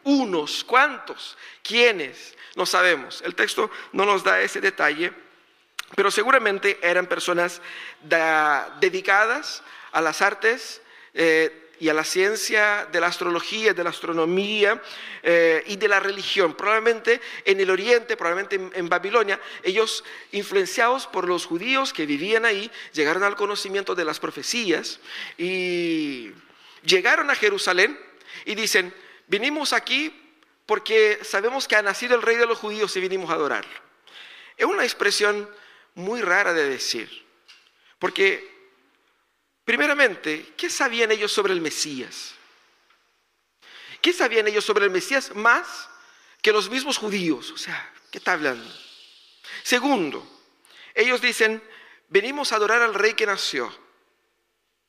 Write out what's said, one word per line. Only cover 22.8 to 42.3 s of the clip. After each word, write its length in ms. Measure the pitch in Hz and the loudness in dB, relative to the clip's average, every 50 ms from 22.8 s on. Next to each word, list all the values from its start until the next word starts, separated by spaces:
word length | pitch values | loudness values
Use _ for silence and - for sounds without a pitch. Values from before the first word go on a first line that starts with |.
| - - - | -18 -10 -2
llegaron 300 | 151 147 147 165 185 202 | 0 0 2 2 2 0
al 140 | 202 202 | 0 0
conocimiento 580 | 208 202 202 208 196 - 196 190 196 196 190 190 | 0 -2 -2 -2 -4 -6 -4 -4 -4 -4 -2 -4
de 100 | 180 165 | -2 -2
las 140 | 156 156 - | -4 -4 -4
profecías 800 | - 160 - 147 131 - - 240 226 185 156 143 117 - - - - - - - - - - | -8 -8 -8 -8 -8 -4 -4 -2 0 0 0 0 -2 -6 -12 -14 -16 -16 -14 -12 -12 -14 -10
y 960 | - 170 185 190 185 180 180 175 175 175 170 165 160 151 143 135 123 113 101 90 - - _ - _ - - - - - | -6 -6 -4 -2 -2 -2 -2 -2 -2 -2 -2 -2 -2 -2 -4 -6 -8 -12 -14 -16 -20 -20 _ -20 _ -20 -20 -20 -6 0
llegaron 480 | - - 185 180 240 302 330 302 285 | 2 2 4 4 4 2 2 2 0
a 60 | 262 | 0
Jerusalén 600 | - 214 208 196 190 - 196 180 180 196 240 294 - - - - _ - - - - - | 2 2 0 0 2 0 2 4 4 4 2 2 -4 -14 -20 -20 _ -20 -20 -20 -14 -8
y 120 | 202 214 | -8 -4
dicen, 360 | 202 220 196 - 196 180 180 - - - - - - _ _ | -4 -2 0 2 0 0 0 -8 -16 -20 -20 -20 -20 _ _
"Vinimos 440 | 175 202 247 277 294 311 285 254 247 | -2 0 0 -2 -2 -2 -2 0 -2
aquí 400 | 226 - - 254 269 302 311 - - _ _ _ _ _ _ _ _ _ | -2 -2 -2 -2 -2 -2 -4 -8 -14 _ _ _ _ _ _ _ _ _
porque 540 | - 214 202 208 - 220 220 214 214 208 214 - | -2 -2 -2 0 2 4 6 6 6 4 0 -4
sabemos 460 | - - 196 202 233 262 269 - - | -4 -2 0 0 0 -2 -2 -2 2
que 80 | 233 | 2
ha 60 | 214 202 | 2 2
nacido 340 | 202 190 - 240 247 247 | 0 -2 -4 0 2 2
el 60 | 233 214 | 2 4
rey 140 | 226 226 | 2 4
de 100 | 233 240 | 4 4
los 120 | 233 226 208 | 2 2 -2
judíos 380 | 220 214 214 214 208 185 - | -4 -6 -4 -2 -2 -2 -2
y 40 | 190 | -4
vinimos 300 | 185 185 185 190 180 160 | -4 -2 -4 -4 -2 -2
a 40 | 165 | -2
adorarlo". 380 | 156 151 139 120 104 98 - - - - _ _ _ _ - - - - - - - - - - | -2 0 -2 -2 -4 -4 -8 -14 -20 -20 _ _ _ _ -20 -20 -20 -20 -20 -20 -20 -20 -20 -4
Es 100 | - 226 | -2 0
una 160 | - 415 392 269 | 0 0 0 -2
expresión 640 | 233 - - - 202 196 - 208 208 208 208 208 - - - - - - - _ _ _ | -2 -2 -2 -2 0 0 2 2 2 0 0 -4 -8 -14 -20 -20 -20 -20 -20 _ _ _
muy 280 | 175 180 196 233 240 208 | -10 -6 -6 -4 -2 0
rara 300 | 175 175 196 202 185 170 | 2 2 2 2 2 2
de 160 | 160 147 139 | 2 0 0
decir, 560 | 131 120 - - - 117 110 - - - - _ _ _ _ _ - _ _ _ _ _ _ _ _ _ | -2 -4 -4 -6 -6 -6 -8 -10 -16 -20 -20 _ _ _ _ _ -20 _ _ _ _ _ _ _ _ _
porque, 600 | - 180 - - 196 190 160 131 - - - - _ _ _ _ _ _ _ _ _ _ _ _ _ _ _ _ _ _ _ _ _ | -6 -4 0 2 2 2 2 0 -6 -14 -20 -20 _ _ _ _ _ _ _ _ _ _ _ _ _ _ _ _ _ _ _ _ _
primeramente, 880 | - 226 254 294 294 285 294 277 226 175 - - 156 156 156 - - - | -2 0 2 2 2 4 4 4 2 2 -2 -4 -4 -4 -4 -8 -14 -10
¿qué 140 | - 339 339 | -8 -6 -6
sabían 400 | - - 294 247 233 233 233 220 | -2 -2 -2 -2 0 0 2 2
ellos 220 | 220 214 208 202 - | 2 0 0 -2 -2
sobre 200 | 220 196 190 185 | 0 0 0 0
el 80 | 175 | 0
Mesías? 760 | 160 147 - - - 156 143 127 113 107 - - - - | -2 -4 -4 -4 -6 -6 -6 -10 -10 -12 -14 -16 -16 -16